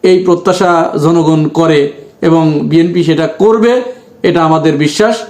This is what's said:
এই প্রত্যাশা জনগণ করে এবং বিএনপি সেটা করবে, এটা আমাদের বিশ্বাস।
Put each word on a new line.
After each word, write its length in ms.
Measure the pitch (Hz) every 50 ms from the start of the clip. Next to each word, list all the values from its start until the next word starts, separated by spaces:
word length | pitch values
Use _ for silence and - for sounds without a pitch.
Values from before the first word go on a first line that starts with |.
এই 220 | - 185 185 185 185
প্রত্যাশা 480 | 180 175 175 - 190 185 180 202 180 175 165 160 - - 151
জনগণ 380 | 143 160 170 170 160 160 160 156 151 147
করে 320 | - 160 165 165 156 143 139 143 - - - - - _
এবং 220 | - 165 165 165 160 156 151 147 - -
বিএনপি 320 | 151 165 165 175 165 175 147
সেটা 220 | 156 160 156 160
করবে, 460 | 156 - - 190 214 220 220 214 233 247 254 247 - - - - - - -
এটা 180 | - 180 175 170 165
আমাদের 320 | 156 160 156 147 160 147
বিশ্বাস। 400 | 143 151 151 - - 208 226 220 - -